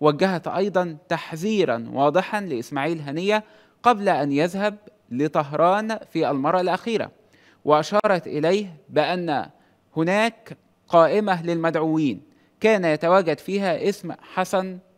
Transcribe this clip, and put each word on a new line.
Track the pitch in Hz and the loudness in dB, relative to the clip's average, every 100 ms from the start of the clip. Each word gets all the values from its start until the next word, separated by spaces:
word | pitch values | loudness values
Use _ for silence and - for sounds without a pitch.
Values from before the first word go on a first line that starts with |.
وجهت | 151 147 190 175 - | 2 4 2 0 -4
أيضا | 156 202 180 175 151 - | -2 -2 0 -2 -4 -6
تحذيرا | 165 - 160 196 214 151 117 117 | -6 -6 -8 -2 0 0 0 -4
واضحا | 123 143 165 185 208 | 2 2 4 0 -4
لإسماعيل | 196 123 - 143 147 170 | -4 -6 -6 -4 -4 -4
هنية | 143 151 196 214 214 - _ _ | -6 -4 0 0 -2 -20 _ _
قبل | 240 226 196 | 0 2 2
أن | 156 143 | 0 0
يذهب | 139 175 190 208 208 - _ - | 2 0 0 -4 -4 -14 _ -10
لطهران | 123 151 165 143 147 170 202 220 220 - | -4 -2 -2 -2 2 4 2 -2 -8 -6
في | 165 139 | -4 -2
المرة | 143 139 185 | 0 0 0
الأخيرة، | 180 180 233 214 113 - _ _ _ _ 143 | 0 -2 -2 -4 -4 -12 _ _ _ _ 2
وأشارت | 151 156 208 214 185 143 | 2 2 0 2 0 -2
إليه | 147 156 196 202 156 - | -2 0 0 -2 -12 -6
بأن | 131 147 180 170 139 85 _ _ _ _ - | -2 0 -2 -4 -4 -6 _ _ _ _ -4
هناك | 165 202 226 226 - - _ _ - | 0 0 0 -4 -18 -20 _ _ 2
قائمة | 175 160 196 208 175 | 6 6 4 0 -2
للمدعوين | 170 170 165 160 160 160 147 101 - _ _ _ | -2 -2 0 0 0 0 0 -4 -10 _ _ _
كان | 214 214 170 | 2 2 2
يتواجد | 151 165 185 165 147 | 0 4 4 2 -2
فيها | - 196 196 156 185 | -4 -4 -2 -2 -2
اسم | 196 170 - - | -4 -8 -14 -10
حسن | - 185 196 185 180 - | -6 -2 -2 -4 -8 -18